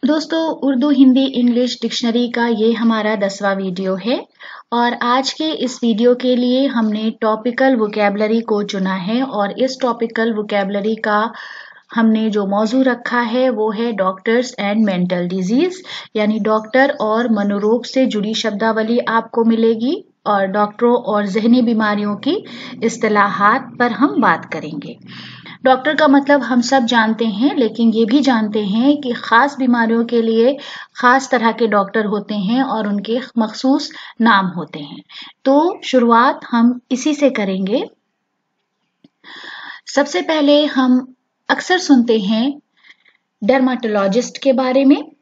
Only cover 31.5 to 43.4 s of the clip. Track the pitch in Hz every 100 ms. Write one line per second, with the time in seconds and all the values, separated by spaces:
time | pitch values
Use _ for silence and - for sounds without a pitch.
31.5 | 220 226 208 190 226 208 208 202 214 190
32.5 | 240 269 220 208 202 185 233 247 - 214
33.5 | - 262 285 - - - - 226 202 190
34.5 | 165 151 160 151 - - - - _ -
35.5 | 277 330 403 - 262 233 226 247 - -
36.5 | 240 233 247 _ 247 311 285 285 226 196
37.5 | 190 190 240 440 _ _ _ _ _ _
38.5 | _ _ _ _ _ _ _ - - -
39.5 | - - - - - 285 359 294 311 285
40.5 | 294 294 254 254 254 254 - _ _ _
41.5 | - - 359 359 269 233 220 190 220 254
42.5 | 285 _ _ _ _ _ _ _ _